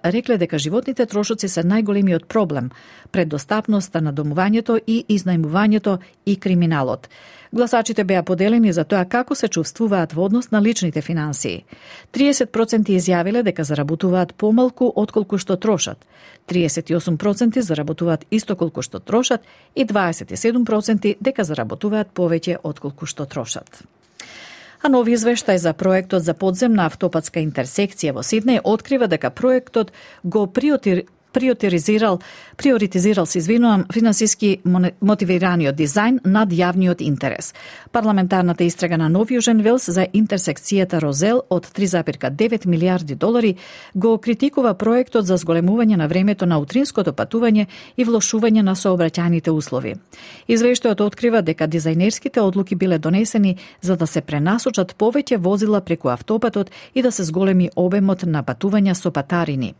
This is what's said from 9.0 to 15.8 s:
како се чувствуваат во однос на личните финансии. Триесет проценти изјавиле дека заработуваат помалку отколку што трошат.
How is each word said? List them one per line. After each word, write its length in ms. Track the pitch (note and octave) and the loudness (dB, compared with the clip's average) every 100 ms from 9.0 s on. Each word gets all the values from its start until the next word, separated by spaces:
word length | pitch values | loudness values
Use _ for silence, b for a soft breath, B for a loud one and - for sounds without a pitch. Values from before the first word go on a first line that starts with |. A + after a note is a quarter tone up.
| F3+ | 0
како 300 | A#3+ B3 C#4+ | -2 -2 -2
се 120 | G#3+ | -2
чувствуваат 680 | E3+ D#3 - A3+ G3 D#3+ | -2 -4 -4 -2 0 -2
во 100 | D#3 | -2
однос 280 | F#3+ A#3+ - | 0 0 0
на 100 | G3 | 0
личните 400 | G#3 A3+ F3 D3+ | 2 0 -2 -4
финансии. 640 | - E3 D3+ C#3 A#2 F2 - B B B B | -4 -4 -4 -4 -6 -8 -14 B B B B
Триесет 400 | A#3+ C#4+ C#4 A#3 | 0 2 2 0
проценти 420 | A3 A3+ A3+ G#3 F#3 | -2 0 0 2 0
изјавиле 480 | E3+ F3 F3+ A#3+ | 2 0 0 0
дека 200 | G#3+ E3+ | 0 -2
заработуваат 680 | D3 D3 D3 D#3+ F#3+ F3+ E3+ | -2 -2 -2 0 0 0 -2
помалку 600 | - G#3+ A3+ B3+ - B3 - | -2 2 4 2 2 0 0
отколку 420 | G#3 A3 G#3 G3 | -2 -2 -2 -4
што 200 | - F#3 | -2 -2
трошат. 480 | G#3+ G#3 | 0 0